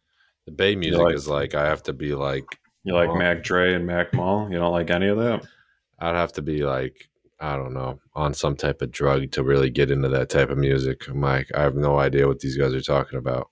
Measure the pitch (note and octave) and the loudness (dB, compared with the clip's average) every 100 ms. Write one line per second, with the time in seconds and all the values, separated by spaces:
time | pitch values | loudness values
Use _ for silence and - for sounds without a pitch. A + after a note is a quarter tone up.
0 | _ _ _ _ - D2+ G2 G2+ E2 E2+ | _ _ _ _ -12 0 2 2 2 4
1 | F2 D2 C#2+ D2 C#2 D2+ D2 D#2 - C#2 | 4 2 -2 -2 -2 0 0 0 -4 -6
2 | D2 C#2+ C#2 C#2 C2+ - _ _ - F2 | -4 -4 -2 -4 -8 -16 _ _ -2 2
3 | E2+ E2 F2 E2+ - F2+ F2+ F2+ F2 F2 | 2 2 2 0 0 2 4 2 0 -2
4 | E2+ - F2+ G2+ G#2+ F2 F2 F2 E2 F2 | 0 0 0 0 -2 -2 0 0 0 0
5 | G2 G#2 A#2 A2 - _ _ _ _ _ | 2 2 0 -2 -6 _ _ _ _ _
6 | E2 E2+ E2+ - D2 D2+ C#2+ C2 C2 - | -2 0 -2 -4 -4 -2 0 -2 -4 -8
7 | - _ _ - - C#3 C3 C3 B1+ - | -20 _ _ -12 -6 -6 -6 -6 -8 -8
8 | _ - D2+ C#2 D#2+ C#2+ D#2 C#2 C2+ - | _ -4 -2 0 -2 -2 -2 -4 -6 -2
9 | C#2+ C#2 C2+ - C2+ C#2 C2+ B1 C#2 C#2 | 2 2 0 -2 2 4 2 2 0 2
10 | C2+ C2 C2 C#2+ C2 C#2 C#2 C2+ C2 C2 | 0 0 0 2 2 2 2 2 0 -4
11 | - C#2 C#2 C2+ C2 - D2 C2+ C#2+ C#2+ | -8 -4 0 0 -2 0 0 2 2 2
12 | C#2 C#2 C#2 C2+ C2+ C2 C2+ C2 C2 C#2+ | 2 2 2 0 -4 -2 0 0 0 -2
13 | C2 C2 B1+ B1+ B1 | -2 -6 -4 -6 -6